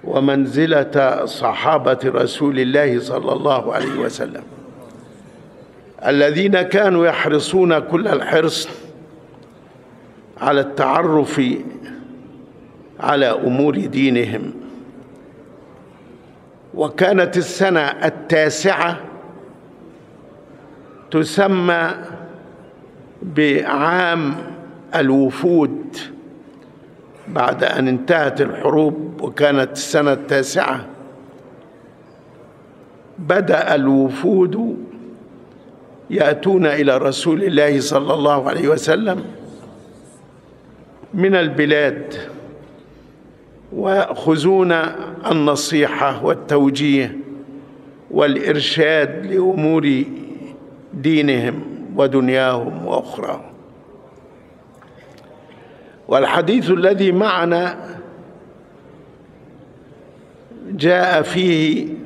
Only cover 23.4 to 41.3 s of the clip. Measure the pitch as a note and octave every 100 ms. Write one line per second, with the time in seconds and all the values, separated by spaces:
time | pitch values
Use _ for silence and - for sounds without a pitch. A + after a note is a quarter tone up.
23.4 | D3+ C#3 - C#3+ D#3 F3+ F3 E3 C#3+ C3+
24.4 | - - - - - E3 C3+ C3+ C3 -
25.4 | F3 E3+ C#3 - - - - - - -
26.4 | - - - - - - - - - D#3
27.4 | B2+ B2+ C3 C#3+ C3 B2+ C3 E3 C#3 C3
28.4 | C#3 - C#3+ D3+ D#3 - - - - -
29.4 | D3 C#3 C3 C#3 - D#3+ D3 C3 C#3 C#3
30.4 | C3 F#3 D#3+ C3 - - - - - -
31.4 | - - - - - - - - - -
32.4 | - - - - - - - - D3+ F3+
33.4 | F#3 D#3 - D3+ C3+ C3+ C3+ C3 F3 F#3+
34.4 | F3 G3+ A#3 F3+ - - - - - -
35.4 | - - - - - - - G3 D3 -
36.4 | F#3+ F#3 D#3+ D3 C#3+ B2+ C#3+ C3 E3+ D#3+
37.4 | G3 D3 D3 C#3 B2+ C#3 C#3+ D3+ C#3+ C#3+
38.4 | C3+ - C#3+ D#3 - E3 G#3+ F3+ - -
39.4 | - - - - - - - - - -
40.4 | - - - - - - - G3 F#3+